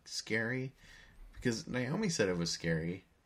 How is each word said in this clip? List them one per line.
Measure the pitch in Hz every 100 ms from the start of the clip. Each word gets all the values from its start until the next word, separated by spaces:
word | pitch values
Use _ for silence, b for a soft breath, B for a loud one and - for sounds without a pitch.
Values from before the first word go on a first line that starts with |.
scary. | - - - 110 113 131 131 b b b b b -
Because | - 123 113 -
Naomi | 123 123 185 220
said | 165 101
it | 90
was | 82
scary, | - 82 82 82 90 - _